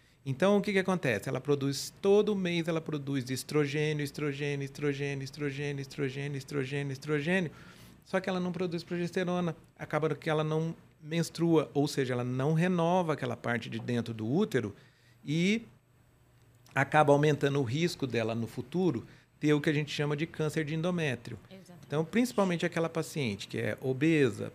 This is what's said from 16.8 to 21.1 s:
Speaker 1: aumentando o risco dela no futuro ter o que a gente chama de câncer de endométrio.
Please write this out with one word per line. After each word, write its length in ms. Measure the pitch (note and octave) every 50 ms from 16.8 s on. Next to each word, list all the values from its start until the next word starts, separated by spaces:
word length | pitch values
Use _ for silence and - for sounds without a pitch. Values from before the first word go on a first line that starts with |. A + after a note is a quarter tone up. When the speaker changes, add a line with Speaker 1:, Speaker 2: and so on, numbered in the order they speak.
| C3+ - - D#3 D3 C#3+ C#3+
Speaker 1:
aumentando 480 | C#3+ D3+ D#3 C#3+ - D3 C#3+ C#3 C#3+
o 20 | C3+
risco 440 | A2 B2+ D#3 E3+ E3+ - - C#3+
dela 280 | A#2+ A#2 A#2 A2 A2 A2+
no 120 | A#2 A2+
futuro 600 | A2 - C3 A#2 - - F3+ F#3+ E3 B2 G#2+ - - - - _ _ _ _
ter 140 | - D3+ D3+
o 80 | D3
que 100 | C#3+ E3
a 20 | D3
gente 200 | D3+ D3+ - -
chama 240 | - D3 D3 D3
de 100 | C#3+ E3
câncer 380 | D#3+ - - D#3 D3+ - D#3 D#3
de 100 | C#3+ D#3+
endométrio. 640 | D#3+ D#3+ F3+ F3+ E3+ D#3 C#3+